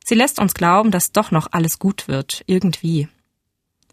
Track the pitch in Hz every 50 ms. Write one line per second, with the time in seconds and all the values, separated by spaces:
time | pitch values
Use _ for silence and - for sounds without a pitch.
0 | - - 233 226 247 190 - - 202 185 - - 175 170 180 202 220 226 185 175
1 | - - - 208 214 - 170 160 - - - 175 165 160 - - - 196 196 -
2 | - - 135 135 135 - - - - - 185 185 202 180 156 - - 165 165 151
3 | 143 - _ _ _ _ _ _ _ _ _ _ _ _ _ _ _ _